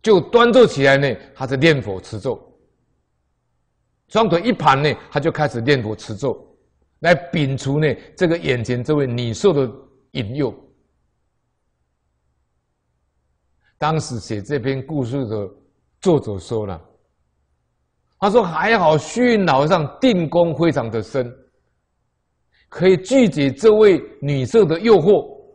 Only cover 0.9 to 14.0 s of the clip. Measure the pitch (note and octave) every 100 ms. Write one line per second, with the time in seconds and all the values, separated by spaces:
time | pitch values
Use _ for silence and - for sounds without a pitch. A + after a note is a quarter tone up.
0.9 | C3+ C#3 A2 - - C3 C3+ D#3+ D3 G#2
1.9 | F#2 - A2 A2+ G#2+ _ _ _ _ _
2.9 | _ _ _ _ _ _ _ _ _ _
3.9 | _ _ G#3 A3+ E3+ G#3+ G#3 D3+ C3+ D3
4.9 | B2+ - D3 D3+ - D3 A#2+ A#2 C#3 G#2+
5.9 | G#2+ - G#2 C#3 G#2+ - _ _ _ _
6.9 | _ E3 F3 - F3 C#3+ C3+ C3 C#3+ D3+
7.9 | B2 - - F3+ E3+ E3 B2 A2+ B2 B2
8.9 | D3+ C3+ A#2 A#2+ A2+ G3+ D3+ C3 - -
9.9 | _ _ - G#2 C3+ C3 F#2+ _ _ _
10.9 | _ _ _ _ _ _ _ _ _ _
11.9 | _ _ _ _ _ _ _ _ _ _
12.9 | _ _ _ _ _ _ _ _ _ D3+
13.9 | D#3+